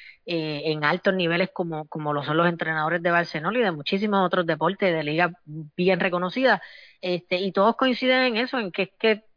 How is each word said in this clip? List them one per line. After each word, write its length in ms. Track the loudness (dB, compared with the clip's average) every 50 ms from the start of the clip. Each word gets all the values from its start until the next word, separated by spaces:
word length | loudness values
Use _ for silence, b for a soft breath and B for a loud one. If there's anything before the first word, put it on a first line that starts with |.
| B B B B _
eh, 380 | -6 -4 -4 -4 -4 -4 -4 -2
en 200 | -2 -2 0 0
altos 280 | 0 0 2 0 0 0
niveles 360 | 2 0 0 2 0 -2 -2
como, 340 | -4 -6 -6 -4 -6 -8 -8
como 260 | -8 -8 -6 -4 -2
lo 100 | -2 -2
son 140 | -2 0 0
los 120 | 2 2 2
entrenadores 540 | 0 0 -4 -4 -2 -2 -2 -2 -2 0
de 80 | 0 2
Barcelona 480 | 2 2 0 -2 -4 -6 -4 -2 0 0
y 40 |
de 100 | 0 0
muchísimos 520 | -2 -4 -4 -2 -2 0 0 0 2 2 2
otros 220 | 2 2 0 0
deportes 480 | 0 0 0 0 -2 0 0 0 0 0
de 100 | 0 -2
ligas 280 | -2 0 0 0 0 -2 -8 _
bien 560 | -14 -12 -12 -12 -10 -4 0 2 2 2 2
reconocidas, 600 | 0 0 0 -2 -2 -2 0 2 4 4 4 B B B B B B B B B
este, 340 | -4 -4 -4 -4 -2 _ -4
y 160 | -2 -2 0
todos 240 | 2 4 4 4 4
coinciden 460 | 2 0 0 0 0 2 2 2 4
en 140 | 2 2 0 0
eso, 200 | -2 -2 -2 -4
en 140 | -4 -4
que 100 | -4 -4
es 80 | -4 -4 _ _
que 260 | 2 2 2 0 -4 _ _